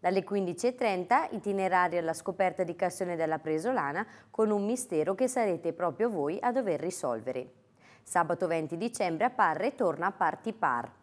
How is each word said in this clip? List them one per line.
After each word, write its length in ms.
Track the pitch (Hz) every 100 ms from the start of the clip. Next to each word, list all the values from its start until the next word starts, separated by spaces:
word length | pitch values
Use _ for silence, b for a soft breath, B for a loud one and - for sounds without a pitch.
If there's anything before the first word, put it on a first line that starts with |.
Dalle 220 | 180 190
quindici 420 | 185 202 185 175 240
e 100 | 247
trenta, 520 | 233 190 180 254 311
itinerario 680 | 214 208 196 190 185 180 175
alla 140 | 165
scoperta 500 | 160 - 180 185 180
di 100 | 180
Castione 440 | 170 180 175 180 170
della 220 | 160 156
Presolana 680 | 156 156 190 254 143 151 220 B B
con 200 | - 220
un 140 | 208
mistero 500 | 202 247 - 160 151
che 140 | 190 254
sarete 460 | 254 220 170 170
proprio 360 | 165 175 143 226
voi 280 | 196 143 190
a 140 | 247
dover 260 | 240 220 151
risolvere. 720 | 170 185 143 117 120 127 127 - _ _ B B
Sabato 460 | - 180 165 170 175
venti 300 | 165 156 170
dicembre 480 | 226 - 185 160 233
a 40 |
Parre 460 | - 190 156 208 -
torna 360 | 202 151 175
Party 420 | 165 170 - -
Par. 360 | 214 156 123 120 -